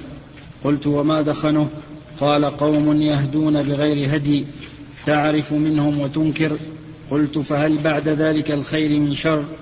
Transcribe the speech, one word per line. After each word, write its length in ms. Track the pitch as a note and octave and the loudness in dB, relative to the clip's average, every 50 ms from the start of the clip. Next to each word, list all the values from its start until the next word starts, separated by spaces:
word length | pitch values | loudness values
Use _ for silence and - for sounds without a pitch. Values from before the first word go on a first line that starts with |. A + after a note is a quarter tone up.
| - - - - - - - - - - - - - | -10 -14 -16 -16 -18 -20 -20 -20 -20 -20 -12 -4 0
قلت: 240 | C#3 D3 C3+ C3+ | 0 0 0 0
'وما 340 | D3 C#3+ D3 C#3+ D#3 D#3 D#3 | 0 0 2 2 2 2 2
دخنه؟' 480 | D3+ D3+ D3 - - D3+ D3+ D3+ D3+ C#3 - - - - - - - - - - | 0 0 -2 0 0 2 2 2 2 0 -2 -8 -14 -16 -18 -18 -18 -18 -4 0
قال: 260 | C#3 D3 D3 D3 D3 | 2 2 4 4 2
'قوم 560 | C#3 C#3 - D3 D3+ D3+ D3+ D3 D3+ D3+ D3+ | 0 0 0 2 2 4 4 4 4 4 4
يهدون 600 | D3+ D3+ D3 C#3 C#3 C3+ C#3 D#3 D#3 D#3 D3+ D3 C#3 | 4 2 2 2 0 0 0 0 2 2 2 2 2
بغير 520 | C#3 C#3+ C#3 D3 D3+ D3+ C#3+ C#3 C3+ D3+ | 0 0 2 2 2 2 0 0 0 0
هدي، 300 | D#3 C#3+ D3 D3 C#3+ C#3 C#3+ - - - - - - - - - - - | 0 2 2 2 0 0 -4 -10 -14 -16 -18 -18 -18 -18 -18 -18 -6 0
تعرف 480 | D3 D3+ D3 C#3+ D#3 D3+ D3+ C#3+ - D3+ | 0 2 2 2 2 2 0 0 0 0
منهم 460 | D3+ D#3 D#3 D3+ D3 C#3+ D3 D3 C#3+ | 0 2 2 2 2 2 2 0 0
وتنكر.' 580 | C#3+ C3+ C#3+ D#3+ D#3+ D#3 C#3 D#3 D#3+ D#3 D3+ C3+ - - - - - - - - - - | -2 -2 0 0 0 0 2 0 0 0 -2 -4 -6 -10 -14 -16 -16 -18 -18 -18 -6 -2
قلت: 260 | C3+ D3 D3+ C#3+ - | 0 0 0 0 0
'فهل 400 | D#3 D3 - D3+ C#3+ D3+ D#3 D#3 | -4 -2 -2 0 2 2 2 2
بعد 300 | D3 D3 D#3+ D3+ D3+ D3 | 2 2 0 0 2 0
ذلك 440 | D#3 D3+ D3 D#3 D#3 D#3 D3+ D3 D#3 | 0 0 2 2 2 2 0 0 -2
الخير 480 | D3 C#3+ C3+ - D#3 D#3 D#3 D3+ D3+ D3 | -2 -2 -2 -2 -2 0 0 2 2 2
من 160 | D3 C#3+ C#3+ | 2 0 0
شر؟ 280 | C3 - D#3+ D#3 D3+ C#3+ D#3 - - | 0 0 0 0 0 -2 -6 -10 -14